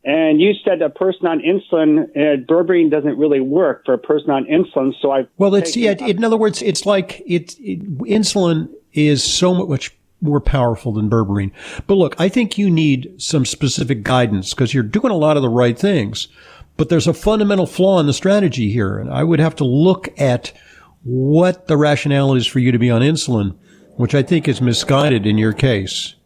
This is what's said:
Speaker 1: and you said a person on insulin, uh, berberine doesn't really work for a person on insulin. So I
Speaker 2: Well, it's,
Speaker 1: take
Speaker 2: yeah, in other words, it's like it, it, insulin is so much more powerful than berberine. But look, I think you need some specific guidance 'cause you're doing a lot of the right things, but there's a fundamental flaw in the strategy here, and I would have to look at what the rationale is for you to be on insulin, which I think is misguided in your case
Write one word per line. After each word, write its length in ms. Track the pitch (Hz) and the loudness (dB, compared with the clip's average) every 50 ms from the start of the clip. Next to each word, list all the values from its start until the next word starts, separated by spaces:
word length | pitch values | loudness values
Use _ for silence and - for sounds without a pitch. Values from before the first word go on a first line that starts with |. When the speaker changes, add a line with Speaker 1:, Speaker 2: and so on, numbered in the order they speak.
| _ | _
Speaker 1:
and 380 | 139 147 160 160 156 156 151 | -2 0 0 2 2 4 4
you 120 | 175 208 202 - - | 4 2 2 0 -2
said 160 | 208 185 160 | -2 0 0
a 80 | 170 147 | -2 -4
person 380 | - - 190 190 185 - - | -2 -2 -2 -2 -2 -2 -2
on 120 | 170 165 151 | -2 -2 0
insulin, 640 | 123 160 190 196 - - 180 160 160 156 151 156 151 - - | 0 0 -2 -2 -2 -2 0 2 2 4 2 2 0 -2 -2
uh, 260 | 143 147 151 143 139 123 - | 0 0 0 0 -2 0 0
berberine 380 | 160 170 175 170 185 175 165 156 | 2 2 2 2 2 2 2 2
doesn't 280 | 151 151 135 151 120 | 2 0 0 -2 0
really 240 | 127 151 151 147 135 | 0 0 2 2 0
work 440 | 131 135 143 175 185 143 123 - _ | 0 0 0 0 2 0 -2 -4 _
for 80 | - 127 | -2 -2
a 40 | 107 | -2
person 320 | - - 151 147 147 160 | 0 -2 -2 0 0 -2
on 140 | 143 139 123 | -2 -2 -2
insulin. 480 | 120 151 170 185 - - 143 131 139 - - | 0 0 0 0 0 -2 -2 -2 -2 -2 -2
So 100 | - 139 | -2 0
I 160 | 139 135 127 - _ | 0 -2 -2 -4 _
Speaker 2:
Well, 160 | - 196 196 190 | 0 0 2 2
it's, 200 | 202 175 165 - | 0 -2 -2 -4
Speaker 1:
take 260 | 240 233 208 196 190 | -2 0 0 -2 -2
Speaker 2:
yeah, 60 | 262 | -2
in 160 | 233 190 180 226 | -4 -2 -2 0
other 140 | 226 226 | 0 0
words, 240 | 214 220 214 - - - | 2 0 0 -2 -2 -4
it's 220 | 208 175 - - | -4 -4 -2 -2
like 340 | 196 208 196 185 - - - - | 0 0 0 -2 -6 -12 -18 -6
it, 280 | - 175 170 170 - - _ | -4 -4 -4 -4 -8 -20 _
it, 380 | 254 202 185 170 196 202 151 131 | -10 -10 -10 -8 -8 -10 -10 -10
insulin 680 | 254 233 202 220 208 - - 208 180 170 165 160 160 - - - _ _ _ | -4 0 0 0 0 0 0 0 0 2 0 -2 -4 -8 -12 -20 _ _ _
is 300 | 147 151 151 143 127 - | 0 2 2 2 0 0
so 300 | - - - 180 180 180 | -4 -2 0 0 2 2
much 400 | 180 196 175 143 131 - - _ _ _ _ _ _ | 0 -2 -2 -4 -4 -6 -10 _ _ _ _ _ _
more 200 | 180 143 143 143 | -4 -2 -2 0
powerful 520 | - - - 135 123 120 113 - - 123 104 | 0 0 0 2 0 0 -2 -2 -4 -6 -4
than 160 | 110 107 107 | -2 -2 0
berberine. 400 | 117 113 110 95 101 101 98 98 - - - - - - - | 2 0 0 0 -2 -2 -2 -4 -8 -12 -20 -16 -14 -14 -2
But 100 | - 202 | 0 2
look, 200 | 196 170 139 - - | 2 2 0 0 -2
I 80 | 165 | -2
think 300 | 196 - 254 233 202 - | 0 2 0 -2 -2 -2
you 140 | - 208 190 | -2 0 2
need 500 | 170 160 160 147 139 127 131 - - - | 2 2 2 2 0 0 -2 -12 -14 -12
some 240 | - - - 147 127 | -8 -2 -2 -2 -2
specific 560 | - - - 147 131 - - 135 120 135 110 98 | -2 -4 -4 -2 -2 -2 -4 -4 -4 -4 -4 -2
guidance 500 | - 127 127 123 117 104 95 92 - - | -2 0 0 2 0 0 -4 -4 -6 -2
'cause 200 | - 131 110 - | -2 -2 0 0
you're 80 | 135 113 | -2 -2
doing 280 | 104 - 214 220 247 | 0 -2 -2 0 0
a 60 | 208 | 0
lot 180 | 165 151 156 151 | 2 2 2 2
of 60 | 147 131 | 2 0
the 60 | 120 | 0
right 280 | 113 123 123 120 117 | 2 2 2 2 0
things, 500 | - - 202 196 147 104 104 110 - - _ _ - - - - - - _ _ | 0 0 0 0 0 -2 -4 -8 -10 -12 _ _ -20 -20 -20 -20 -20 -20 _ _
but 120 | - 156 - | -4 -2 0
there's 180 | 170 156 - | 2 2 2
a 60 | 170 160 | 0 -2
fundamental 520 | - - 202 220 214 208 202 202 196 180 | 0 0 0 0 2 2 0 2 0 0
flaw 340 | - - - 185 196 196 175 | -2 0 0 2 4 4 2
in 60 | 151 | 2
the 60 | 143 131 | 0 -2
strategy 580 | - - 190 202 208 196 160 120 123 113 101 | 0 0 2 2 2 2 0 0 -2 -2 -2
here, 260 | 110 123 101 95 101 | 0 0 -2 -2 -4
and 120 | 101 - - | -6 -8 -6
I 140 | - 131 - | -4 -2 0
would 160 | 165 165 - | 2 2 2
have 160 | 156 160 160 | 2 0 0
to 80 | - 151 | -2 -2
look 440 | 123 123 143 160 185 180 185 - - - - | 0 2 4 4 4 2 0 -4 -14 -4 -2
at 320 | 143 131 123 120 - - - - - - - - - _ _ _ - | 0 0 0 -2 -4 -12 -20 -20 -20 -20 -20 -20 -20 _ _ _ -10
what 640 | 120 123 127 131 139 151 160 180 185 180 - - | -6 -4 -2 0 2 2 4 4 2 0 -2 -2
the 100 | - 156 | -2 0
rationale 560 | 147 151 147 147 - - 147 139 139 139 135 135 | 2 2 2 0 0 0 0 0 2 2 2 2
is 140 | 127 113 | 0 0
for 120 | - - 131 | 0 -2 0
you 120 | 123 127 | 2 2
to 80 | 123 113 | 2 2
be 100 | 120 123 | 2 2
on 120 | 120 117 | 2 2
insulin, 540 | 127 143 165 151 - - 123 107 101 95 87 _ _ _ - _ - _ - | 2 2 0 0 -2 -2 -2 0 -2 -2 -6 _ _ _ -20 _ -20 _ -4
which 180 | - 120 - - | -4 -2 0 2
I 60 | 143 135 | 0 0
think 240 | - 180 160 - | 2 0 0 0
is 140 | 147 131 - | -2 -2 0
misguided 640 | 127 120 117 - - - 139 139 147 147 131 113 98 | 0 0 0 -2 0 0 0 2 2 2 0 2 2
in 120 | 107 104 | 0 2
your 160 | 110 107 110 104 | 2 2 0 0
case 600 | - 139 131 117 101 95 90 - - - - - _ _ | 0 0 0 0 0 -2 -6 -8 -10 -10 -12 -16 _ _